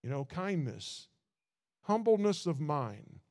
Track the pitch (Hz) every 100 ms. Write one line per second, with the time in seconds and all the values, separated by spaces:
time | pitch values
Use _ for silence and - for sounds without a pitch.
0 | 120 139 135 156 190 180 131 92 - -
1 | - _ _ _ _ _ _ _ - 214
2 | 226 214 208 175 175 139 147 147 117 104
3 | - 95 _